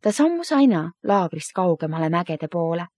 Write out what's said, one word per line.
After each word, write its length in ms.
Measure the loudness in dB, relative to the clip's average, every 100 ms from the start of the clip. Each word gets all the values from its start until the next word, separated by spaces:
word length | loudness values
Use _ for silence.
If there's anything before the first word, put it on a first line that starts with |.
Ta 100 | -2 2
sammus 360 | 2 0 0 4
aina 360 | 4 4 -2 -8
laagrist 500 | 0 2 0 -4 -8
kaugemale 560 | -2 0 0 -2 -2 0
mägede 380 | 0 -2 -6 -6
poole. 400 | -4 -2 -4 -6